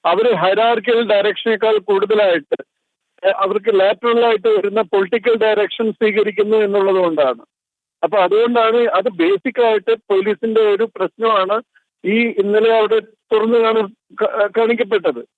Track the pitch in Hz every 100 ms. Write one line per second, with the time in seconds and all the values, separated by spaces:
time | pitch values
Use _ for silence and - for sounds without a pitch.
0 | 165 180 240 190 185 196 226 233 202 233
1 | 220 208 202 190 226 214 220 214 190 196
2 | 202 214 196 175 - - - _ _ _
3 | _ _ - - 190 208 202 196 196 -
4 | 240 233 233 214 226 214 196 208 202 202
5 | 190 233 240 226 220 208 208 - 220 -
6 | 220 208 202 202 208 220 208 202 196 190
7 | 175 156 135 117 - _ _ _ _ _
8 | 165 202 180 208 233 240 226 233 233 185
9 | 208 175 165 196 262 240 233 214 220 226
10 | _ 196 196 208 226 220 214 202 226 -
11 | 185 - 226 208 185 214 - _ _ _
12 | 185 220 233 202 202 208 226 226 214 220
13 | 214 _ _ 214 220 233 226 220 202 _
14 | _ - 214 - 208 220 226 233 202 208
15 | 170 120 -